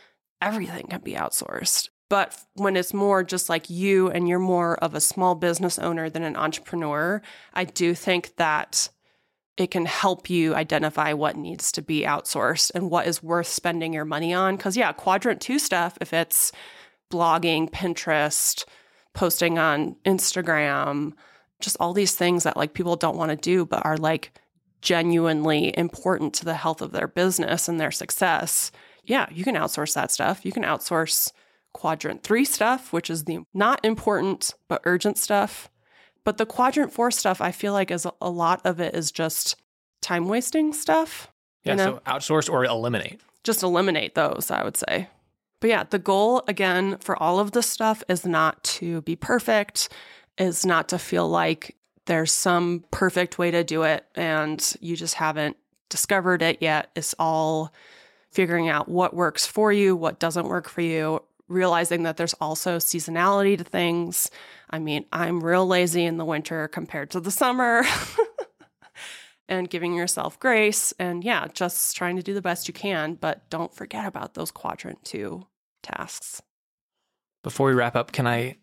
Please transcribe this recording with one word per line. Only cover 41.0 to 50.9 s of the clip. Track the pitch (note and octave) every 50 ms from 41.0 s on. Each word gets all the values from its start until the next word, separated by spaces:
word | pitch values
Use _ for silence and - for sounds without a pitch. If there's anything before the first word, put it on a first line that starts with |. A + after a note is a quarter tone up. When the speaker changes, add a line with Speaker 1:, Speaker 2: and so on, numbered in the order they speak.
| D#4+ D#4+ - - - - _ _ _ _ _ _ -
Speaker 2:
Yeah, | - -
Speaker 1:
you | G3
know? | F#3+ F#3+ F3 - -
Speaker 2:
so | C3
outsource | B2+ C#3+ C#3+ - D#3 D#3 D3 -
or | E3 C3 B2+
eliminate. | A#2+ A#2 A2+ A2+ B2 A#2+ G2+ - - F#3+ - _ _ _ _ -
Speaker 1:
Just | - G#3+ - F#3
eliminate | F#3 F3 E3+ F#3+ G3 E3 D3+ G#2 - -
those, | E3 D3+ - - - - -
I | - - -
would | - - -
say. | - - - - F#3+ - _ _ _ _ _ _ _ _ _ -
But | - A3+
yeah, | A3+ G3 -
the | - G#3 F#3+
goal, | - G3 F#3+ G3 G#3 A3+ B3 B3+ - -
again, | G3 F3+ G3 F#3 F3+ F3+ F#3+ G3 F#3+ G3
for | - - - -
all | D#3 E3 F3 G3
of | G#3 G3+
this | G3+ A#3+ A3+ -
stuff | - - A3 A3 A3 A3 - -
is | F#3 F3 -
not | F#3 E3 D#3 D#3+ D#3 - _ -
to | - - - F3 E3+ E3+ D#3+
be | D3 - E3+
perfect, | - - - - F4+ - - A3 G#3+ G#3 - - - - - - - - - - - - _ _ -
is | F#3+ F#3 D#3+ - -
not | F#3 E3+ E3 D#3+
to | -